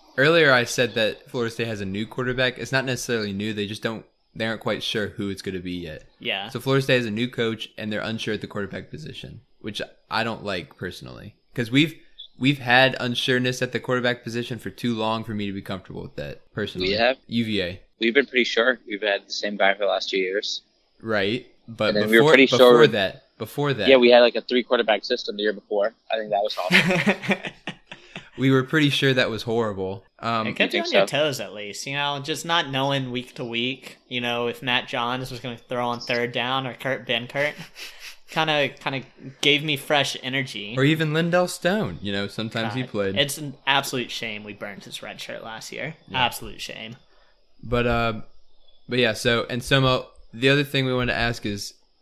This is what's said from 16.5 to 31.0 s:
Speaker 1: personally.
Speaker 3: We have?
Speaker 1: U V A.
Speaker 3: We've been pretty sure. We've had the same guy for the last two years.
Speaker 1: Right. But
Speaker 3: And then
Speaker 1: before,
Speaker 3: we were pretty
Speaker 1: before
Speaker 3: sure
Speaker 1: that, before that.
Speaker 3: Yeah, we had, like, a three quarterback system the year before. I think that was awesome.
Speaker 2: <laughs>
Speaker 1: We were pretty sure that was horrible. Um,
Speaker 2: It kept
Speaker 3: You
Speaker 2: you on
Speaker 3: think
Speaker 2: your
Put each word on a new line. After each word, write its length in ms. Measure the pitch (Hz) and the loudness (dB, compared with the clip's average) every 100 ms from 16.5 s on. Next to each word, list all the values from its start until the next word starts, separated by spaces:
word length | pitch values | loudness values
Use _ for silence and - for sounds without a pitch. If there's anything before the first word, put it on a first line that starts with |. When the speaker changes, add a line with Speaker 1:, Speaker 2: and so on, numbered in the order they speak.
Speaker 1:
personally. 360 | - 101 90 92 | -8 -6 -4 -2
Speaker 3:
We 60 | |
have? 240 | 101 120 135 - | 2 2 0 -4
Speaker 1:
U 160 | 117 | -2
V 180 | 110 104 | 0 -2
A. 180 | 87 90 - - | -2 -6 -14 -4
Speaker 3:
We've 140 | 113 | 0
been 120 | 120 127 | 2 2
pretty 160 | 123 | 2
sure. 360 | 117 - 120 120 - | 2 2 2 0 -4
We've 120 | 101 | -4
had 260 | 104 101 - | -2 -2 -4
the 40 | |
same 240 | - 104 101 | -6 -4 2
guy 180 | 98 | 2
for 60 | 98 | 2
the 60 | 98 | 2
last 240 | 92 - | 0 0
two 80 | 95 | -2
years. 440 | 92 98 - - _ _ _ _ | -2 -4 -4 -8 _ _ _ _
Speaker 1:
Right. 460 | 110 107 98 120 - _ - | -2 0 0 -2 -6 _ -10
But 240 | 110 107 | 0 2
Speaker 3:
And 60 | 104 | 4
then 60 | |
Speaker 1:
before, 60 | 107 | 6
Speaker 3:
we 100 | 113 | 8
were 80 | 147 | 8
pretty 120 | 135 | 8
Speaker 1:
before 140 | 127 123 | 8 8
Speaker 3:
sure 280 | 123 120 110 | 10 10 8
Speaker 1:
that, 340 | 107 95 - _ - | 6 -2 -4 _ -12
before 340 | 110 - 143 | -8 -2 -2
that. 160 | 113 95 | 2 6
Speaker 3:
Yeah, 80 | 131 | 8
we 140 | 120 | 10
had, 100 | 120 | 10
like, 140 | 120 113 | 8 4
a 60 | |
three 200 | - 123 | -2 -2
quarterback 400 | 110 120 113 104 | 2 2 2 0
system 340 | - 123 - 104 | 0 -6 -6 -2
the 40 | |
year 100 | 107 | -2
before. 400 | 101 - 104 104 - - | -2 -2 0 0 -4 -6
I 60 | 113 | -6
think 100 | 107 | -2
that 120 | 101 | -2
was 160 | 104 - | -2 -4
awesome. 800 | 90 185 160 180 151 180 - 185 - - | 0 2 2 2 0 0 -2 -4 -6 -14
Speaker 2:
<laughs> 60 | - - - - - - - - | -14 -14 -16 -20 -20 -20 -14 -2
Speaker 1:
We 140 | 135 | 4
were 140 | 131 | 4
pretty 260 | 131 156 147 | 4 2 2
sure 240 | 135 139 | 4 2
that 160 | 127 107 | 4 2
was 140 | 110 | -2
horrible. 600 | 117 113 110 98 95 98 - - | -2 0 0 -2 -6 -6 -12 -8
Um, 300 | 117 113 110 | -2 -2 -2
Speaker 2:
It 80 | - | -2
kept 160 | 214 | 0
Speaker 3:
You 60 | - | -2
Speaker 2:
you 40 | |
on 80 | - | 2
Speaker 3:
think 40 | |
Speaker 2:
your 120 | - | 2